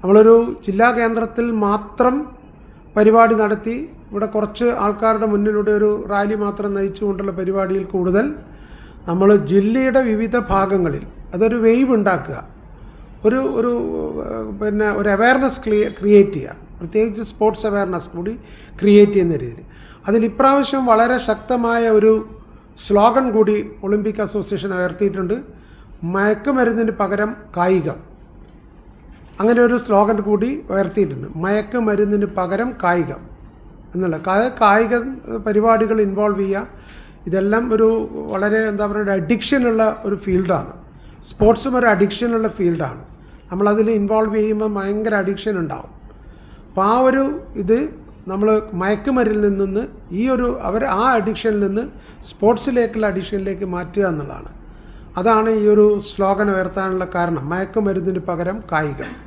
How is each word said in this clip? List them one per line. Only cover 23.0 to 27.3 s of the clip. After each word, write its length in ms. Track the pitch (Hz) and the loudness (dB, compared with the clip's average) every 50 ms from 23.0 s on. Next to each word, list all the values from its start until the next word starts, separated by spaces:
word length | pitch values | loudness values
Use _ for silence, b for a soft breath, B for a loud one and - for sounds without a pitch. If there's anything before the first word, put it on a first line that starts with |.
| 208 233 233 269 262 254 | 4 4 4 4 0 2
കൂടി 380 | 202 220 214 202 208 208 208 208 - - - | 2 2 2 2 2 -2 -4 -8 -12 -10 -4
ഒളിമ്പിക് 360 | 190 208 214 196 214 208 214 | -2 -2 -2 -2 -4 -4 -4
അസോസിയേഷൻ 480 | 208 202 - 208 185 - 208 170 151 196 190 | -6 -4 -4 -6 -6 -6 -6 -6 -6 -6 -4
ഉയർത്തിയിട്ടുണ്ട്, 600 | 180 180 180 175 - 208 196 - 190 185 175 208 262 - - B B B B B B B B B - - | -2 -4 -4 -2 -2 -2 -2 -2 -2 -4 -4 -4 -6 -6 -14 B B B B B B B B B -10 -8
"മയക്കുമരുന്നിന് 880 | 170 180 196 202 208 214 208 208 285 269 262 247 233 233 226 233 220 190 - | -4 -2 0 0 0 0 0 -2 -2 0 0 0 0 0 0 -2 -2 -2 -2
പകരം 360 | 202 185 202 202 214 214 | -2 -2 -2 -2 -2 -4